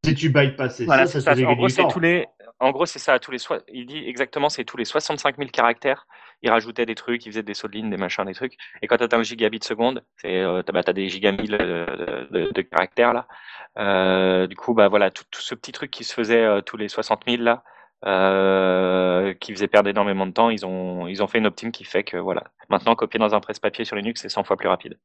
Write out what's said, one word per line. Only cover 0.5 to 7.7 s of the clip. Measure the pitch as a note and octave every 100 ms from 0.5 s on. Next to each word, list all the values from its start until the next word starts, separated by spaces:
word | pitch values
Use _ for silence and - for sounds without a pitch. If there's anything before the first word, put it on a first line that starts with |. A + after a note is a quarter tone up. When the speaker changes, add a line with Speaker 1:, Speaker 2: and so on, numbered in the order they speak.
| C3+ B2+ - A#2
Speaker 2:
voilà, | C#3 B2+
Speaker 1:
ça, |
Speaker 2:
c'est | D3
Speaker 1:
ça |
te | C#3+
Speaker 2:
ça, |
c'est, | C3+
Speaker 1:
faisait | C3
Speaker 2:
en |
Speaker 1:
gagner | B2+
Speaker 2:
gros, | B2
Speaker 1:
du |
Speaker 2:
c'est | B2+
Speaker 1:
temps. | D#3+
Speaker 2:
tous | F3
les, | E3 F3 - _ A2 _
en | C3
gros, | C3+ E3+
c'est | -
ça, | - C3
tous | -
les | B2+
soi-, | - B2 -
il | B2+ B2
dit | D3+ B2+
exactement, | B2 C3 D3 C#3+
c'est | -
tous | A#2+ B2
les | A2
soixante-cinq | D3 - D3+ C#3+ C#3
mille | C3+
caractères, | - A#2 A#2+ C#3 C3+ _ - - _
il | A#2+
rajoutait | A2+ A2 A#2 A2+
des | A2+
trucs, | - A#2+ A2+
il |
faisait | G#2+
des | G#2
sauts | G2+
de | G#2+